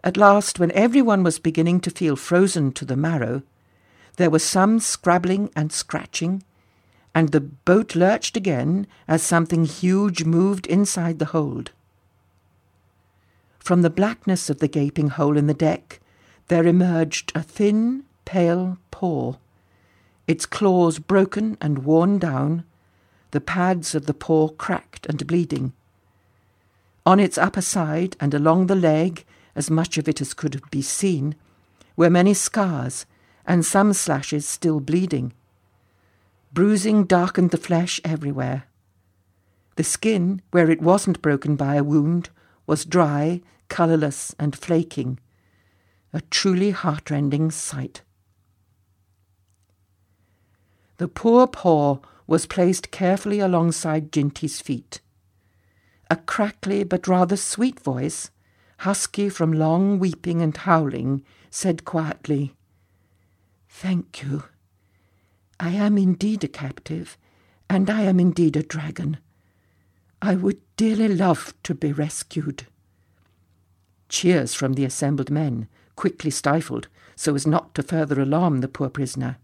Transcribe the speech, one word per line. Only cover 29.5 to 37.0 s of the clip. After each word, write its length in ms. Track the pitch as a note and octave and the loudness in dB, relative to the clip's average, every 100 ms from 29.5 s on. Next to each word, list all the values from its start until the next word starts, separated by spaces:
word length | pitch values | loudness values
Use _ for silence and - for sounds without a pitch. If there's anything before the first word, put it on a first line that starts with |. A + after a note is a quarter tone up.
| - | -8
as 140 | C#3+ | -2
much 280 | D#3 E3 - | 0 0 -2
of 100 | D3+ | -2
it 140 | D3+ | -2
as 120 | C3+ | -4
could 280 | - D3+ C3+ - | -6 -6 -6 -6
be 100 | C#3 | -6
seen, 540 | C3+ - G3 E3 C#3+ D3+ _ _ _ _ _ - | -4 -2 -2 0 -2 -6 _ _ _ _ _ 2
were 120 | E3+ | 4
many 240 | F3 F#3 | 6 6
scars, 720 | G3+ - - F#3+ D3+ B2+ - - _ _ _ - | 4 0 -2 -2 -2 -6 -8 -14 _ _ _ 0
and 200 | F3 E3 | 0 2
some 260 | G3 G#3 | 4 4
slashes 560 | G3 - C#3 C#3 D3 D3 | 2 0 -2 -2 -4 -4
still 320 | - E3+ D#3 | -2 0 0
bleeding. 540 | C3+ F3 F#3 D3 B2+ - _ _ _ _ _ _ _ _ _ _ _ | 0 0 0 -2 -4 -10 _ _ _ _ _ _ _ _ _ _ _
Bruising 500 | D3+ G3+ G#3 G3+ G#3+ | 0 2 2 2 2